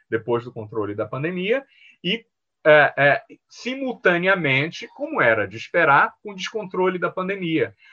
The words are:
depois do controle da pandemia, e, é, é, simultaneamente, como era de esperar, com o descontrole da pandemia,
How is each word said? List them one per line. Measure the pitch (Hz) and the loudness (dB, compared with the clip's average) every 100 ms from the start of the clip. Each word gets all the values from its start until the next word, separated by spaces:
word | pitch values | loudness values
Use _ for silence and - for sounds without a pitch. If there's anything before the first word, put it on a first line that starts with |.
| _ | _
depois | 113 113 120 | -6 -2 -4
do | 120 | -4
controle | 120 107 113 101 104 | -14 -10 -6 -6 -6
da | 107 | -6
pandemia, | 131 156 180 185 262 277 _ - _ | -6 -6 -6 -2 -4 -4 _ -20 _
e, | 175 226 - _ _ _ 156 | -6 -6 -8 _ _ _ 6
é, | 151 139 - | 6 6 4
é, | 143 135 - - _ | 2 2 -4 -20 _
simultaneamente, | - 240 269 262 220 190 170 180 196 151 131 156 - 240 - | -12 -8 -6 -6 -2 0 2 2 0 2 0 -2 -8 -16 -12
como | 294 269 | -6 0
era | 127 107 98 | 2 2 0
de | 110 | -8
esperar, | - 170 156 143 220 - | -4 2 4 4 4 -2
com | 208 | -16
o | 190 | -12
descontrole | 185 220 190 180 185 185 | -8 -8 -8 -2 -2 0
da | 170 | -6
pandemia, | - 185 202 175 160 107 - _ | -6 -6 -6 -2 -2 -2 -6 _